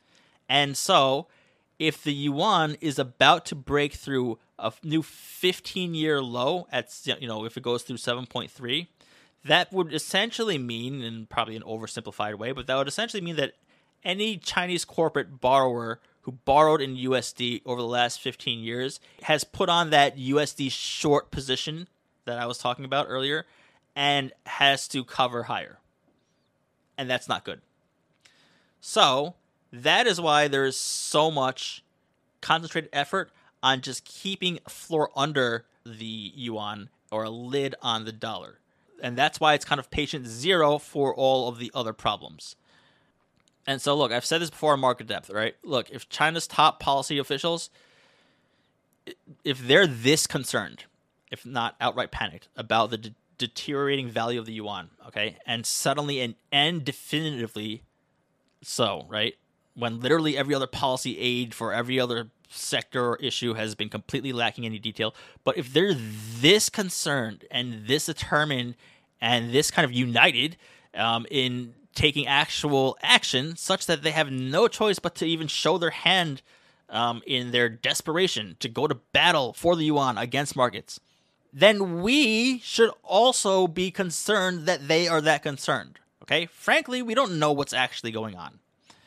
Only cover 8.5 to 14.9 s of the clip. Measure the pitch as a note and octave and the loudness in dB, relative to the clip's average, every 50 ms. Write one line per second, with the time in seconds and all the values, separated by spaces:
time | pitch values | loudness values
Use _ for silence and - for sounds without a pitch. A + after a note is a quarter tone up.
8.5 | - - C3 A#2+ C3 D#3 F3 - _ _ _ _ _ _ _ _ _ _ - C#3 | -12 -12 -6 -4 -4 -4 -4 -8 _ _ _ _ _ _ _ _ _ _ 0 2
9.5 | D3 F3 F3 - F#3 F#3+ F3 D#3+ C#3 D#3 - - - F#3+ G#3 A#3 - - A3+ A3 | 4 4 2 2 -2 -4 -2 -2 -4 -6 -4 -2 -2 0 0 -2 -2 -4 -2 -2
10.5 | F3+ C#3+ B2+ A#2+ A#2 A2+ A#2+ B2+ C#3 C#3 B2 A2+ A2+ A2+ A2 - - A#2+ A2+ A2 | -2 -2 -4 -6 -6 -6 -6 -6 -8 -8 -8 -10 -10 -12 -12 -6 -4 -4 -4 -2
11.5 | A2 A2+ - F#2+ G#2+ A2+ A2 G#2+ - A#2+ A2 G#2+ - - G#2+ G#2+ G#2+ G2+ G#2+ A#2+ | -4 -12 -10 -10 -10 -8 -8 -10 -10 -10 -12 -10 -6 -6 -6 -6 -6 -6 -6 -8
12.5 | C3+ B2+ A#2+ - C3 C3+ C#3 C#3+ - - A3 A#3 - G#3 F3 E3+ E3+ D3 C#3 A#2+ | -8 -6 -4 -2 0 0 0 -2 -4 -6 -6 -6 -6 -8 -8 -6 -4 -4 -4 -4
13.5 | - _ _ _ _ _ _ _ _ _ - F#3 F3+ G3 G#3 A3 G#3+ F3 - - | -6 _ _ _ _ _ _ _ _ _ -6 -4 -2 -2 -2 -2 -4 -4 -6 -4
14.5 | - F#3+ F3+ F3+ F3+ E3 - - | -2 -2 -2 0 -2 -4 -4 -4